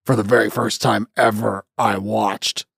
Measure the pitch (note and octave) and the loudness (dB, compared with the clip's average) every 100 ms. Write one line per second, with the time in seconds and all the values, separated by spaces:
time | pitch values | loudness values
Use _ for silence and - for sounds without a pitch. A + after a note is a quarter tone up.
0 | - B2 G2+ A#2+ G#2+ B2+ A#2 - B2 G#2+ | 0 0 4 4 2 0 -4 -2 0 0
1 | A2 - A#2 G#2+ A2+ G2 - - A#2 G2 | -2 0 2 2 -2 -4 -10 -4 -2 0
2 | G2 A2 G#2 F#2+ - - - | -2 0 0 -2 -6 -6 -12